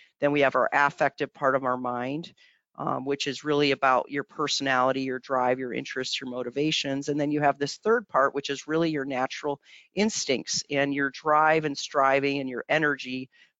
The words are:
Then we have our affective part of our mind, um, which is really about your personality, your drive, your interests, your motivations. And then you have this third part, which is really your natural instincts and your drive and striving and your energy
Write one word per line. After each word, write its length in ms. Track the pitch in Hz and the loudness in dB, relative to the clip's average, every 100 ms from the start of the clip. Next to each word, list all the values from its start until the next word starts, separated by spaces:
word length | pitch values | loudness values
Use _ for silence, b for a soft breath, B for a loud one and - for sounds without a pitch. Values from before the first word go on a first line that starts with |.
| b b | b b
Then 140 | 143 | 2
we 80 | 147 | 4
have 160 | 135 131 | 4 4
our 120 | 117 | 2
affective 600 | 139 143 - 143 - 139 | 4 2 2 -2 -2 -6
part 220 | - 135 | -2 0
of 80 | 131 | 2
our 140 | 131 127 | 0 -2
mind, 580 | 123 123 127 147 170 _ b b b | -4 -4 -4 -6 -10 _ b b b
um, 300 | - 147 135 | -8 -4 -4
which 240 | 135 139 143 | -4 -4 -4
is 160 | 123 | -6
really 260 | 147 143 143 | -2 2 2
about 400 | 131 135 127 - | 2 2 2 0
your 140 | 143 | -6
personality, 760 | - - 147 - 139 131 127 135 | -8 -4 -2 -2 0 2 2 2
your 180 | 131 127 | -2 -6
drive, 400 | - 131 127 127 | -2 0 2 0
your 120 | 127 | -2
interests, 480 | 123 135 131 127 - | -6 -6 -6 -6 -6
your 80 | 131 | -6
motivations. 800 | 123 120 131 156 156 139 139 139 | -8 -6 -2 -2 -2 -2 -4 -2
And 100 | 147 | -2
then 120 | 147 | 0
you 100 | 147 | 2
have 180 | 147 139 | 2 0
this 180 | 143 - | -4 -4
third 320 | 214 233 208 | 0 0 2
part, 260 | 131 135 | 2 2
which 160 | 139 - | 2 -6
is 160 | 135 - | -6 -2
really 240 | 156 165 | 0 0
your 140 | 151 | -2
natural 560 | 135 127 131 - 147 143 B B B | -4 -2 -4 -4 -6 -6 B B B
instincts 720 | 185 214 - - 127 - - - | -2 0 0 -2 -2 -2 -6 -2
and 240 | 143 143 | 0 0
your 180 | 143 139 | 0 -2
drive 540 | - 156 151 156 160 | -2 2 4 6 4
and 140 | 151 139 | 0 -4
striving 640 | - 147 135 139 139 139 | -4 2 4 4 2 -2
and 80 | 131 | -4
your 160 | 120 - | -6 -2
energy 600 | 151 151 135 127 127 131 b b | 0 2 -2 -6 -10 -10 b b